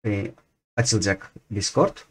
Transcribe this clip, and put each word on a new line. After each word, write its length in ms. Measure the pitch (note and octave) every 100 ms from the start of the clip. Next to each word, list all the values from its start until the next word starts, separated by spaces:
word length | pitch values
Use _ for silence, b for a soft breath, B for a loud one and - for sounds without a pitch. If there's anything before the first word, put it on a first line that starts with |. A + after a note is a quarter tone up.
| A2
e, 260 | G2+ F2+ - _ _ _ -
açılacak 560 | - A2 G2 F#2+ - - _ G2+
Discord. 420 | - - G3 - -